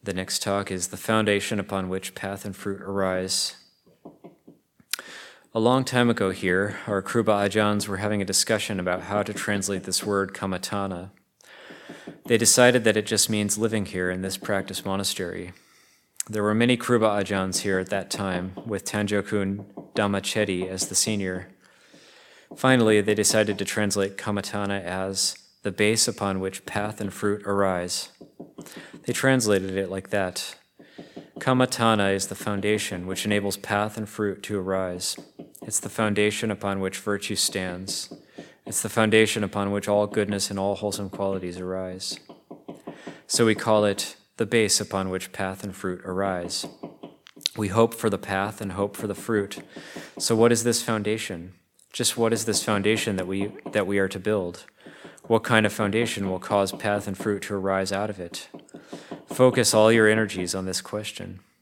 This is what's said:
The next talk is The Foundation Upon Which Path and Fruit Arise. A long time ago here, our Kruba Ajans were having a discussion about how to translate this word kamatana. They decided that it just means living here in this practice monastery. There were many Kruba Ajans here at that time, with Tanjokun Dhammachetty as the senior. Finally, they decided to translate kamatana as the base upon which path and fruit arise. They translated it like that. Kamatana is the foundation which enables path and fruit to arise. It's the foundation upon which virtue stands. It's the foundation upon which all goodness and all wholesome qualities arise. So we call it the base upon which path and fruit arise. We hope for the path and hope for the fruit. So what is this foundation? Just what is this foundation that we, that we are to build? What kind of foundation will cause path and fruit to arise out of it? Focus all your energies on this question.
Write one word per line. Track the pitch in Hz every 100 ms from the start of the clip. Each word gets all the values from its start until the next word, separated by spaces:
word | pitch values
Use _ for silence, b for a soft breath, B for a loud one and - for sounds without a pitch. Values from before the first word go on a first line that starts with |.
The | -
next | 90 92 -
talk | - 98 98
is | 92 85
The | 95
Foundation | - 110 104 101 - 107
Upon | 98 98 92
Which | 92 - -
Path | 98 101
and | 104 95
Fruit | 104 98
Arise. | - 98 95 92 92 - - - _ _ _ _ - - - _ - - _ _ _ - B B B B B
A | 113
long | 113 131 131
time | 127 123
ago | 117 98
here, | 92 95 90 101 98 -
our | 101
Kruba | 95 120 107 104 101
Ajans | 104 104 104 101
were | 98
having | 104 104
a | 98
discussion | 95 - 110 - 98
about | 90 90
how | - 101
to | 101
translate | 104 - 101 95 98
this | 92 90
word | 107 101 95
kamatana. | - 98 92 - 104 98 90 95 _ _ _ B B B B B B B B -
They | 117
decided | 110 - 123 123
that | 110 107
it | 107
just | 107 -
means | 107 104 104
living | 110 110 95
here | 92 90
in | 92
this | 95 92
practice | - 98 90 92
monastery. | 98 95 98 - 90 90 90 90 b b b b b _ -
There | 107
were | 104 107
many | 120 120
Kruba | - 120 110 104
Ajans | 95 101 95 92
here | 101 95
at | 92
that | 98 92
time, | - 98 90 90 95 117
with | 101 -
Tanjokun | 104 104 104 98 104 98 101 101 - -
Dhammachetty | - 104 101 95 - - 90 92
as | 95 -
the | 92
senior. | - 107 95 92 92 - B B B B B B B B B -
Finally, | 131 127 110 107
they | 101
decided | 107 101 113 104 98
to | 98
translate | - 104 101 98 101
kamatana | - 104 95 104 101 98
as | 87 92 95 95 - - _ _
the | 104
base | 92 104 110 -
upon | - 101 95
which | 95 - -
path | 107 107 104
and | 101
fruit | - 104 101 101
arise. | 101 98 90 87 - - _ - _ - - - B B B
They | -
translated | 120 135 131 110 101 95 95
it | 95
like | 95 -
that. | 104 92 90 - - _ _ B B B B B -
Kamatana | - 127 127 - 113 110 98
is | 98 -
the | 98
foundation | - 101 101 107 - 92 90
which | 92 107
enables | 104 101 95
path | - 104 107 110
and | 104
fruit | - 104 92
to | - 104
arise. | 92 95 92 90 - - - - - -
It's | - -
the | 107
foundation | - 107 101 104 104 113
upon | 101 98 98
which | 95 -
virtue | - 101 - 101
stands. | - 101 92 90 95 - - - B B B B -
It's | 110
the | 110
foundation | 120 110 110 110 -
upon | 101 104 98
which | 101 98
all | 104 104
goodness | 110 101 101 -
and | 98
all | 98 95
wholesome | 107 95 98
qualities | - 98 95 90 90
arise. | 92 92 92 92 - - _ - _ - - - B B B B B
So | - 117
we | 107
call | - 107 104
it | 98 - - _ -
the | 104
base | 117 104 -
upon | 101 98 95
which | 92 -
path | - 95 95
and | 101 92
fruit | 95 90 101
arise. | 92 98 90 87 - - - - - - - - - - -
We | 104
hope | 104 117 -
for | 113
the | 101
path | - 98 101 107
and | 101
hope | 92 101 -
for | 107
the | 95
fruit. | - 110 98 - - B B B B B
So | - 113
what | 117
is | 117
this | 117 117
foundation? | - 110 104 110 - 87 87 - _ _ _
Just | - 120 -
what | 113
is | 113 110
this | 101
foundation | - 104 98 110 - 95
that | 92
we, | 95 98 - -
that | 107 95
we | 101
are | 95
to | 95
build? | 101 107 90 87 - B B B B B
What | - 113
kind | - 117 107
of |
foundation | - 104 107 120 - 98
will | 92
cause | - 104 95
path | - 107 104 104
and | 95
fruit | 110 101
to | - 101
arise | 95 95 95
out | 98 107
of | 98
it? | 85 - - - - B B B B B B
Focus | - 127 127 113
all | 110 110
your | 113 107
energies | 110 107 95 90
on | 95 92
this | 92
question. | - 107 - - 95 95 _ _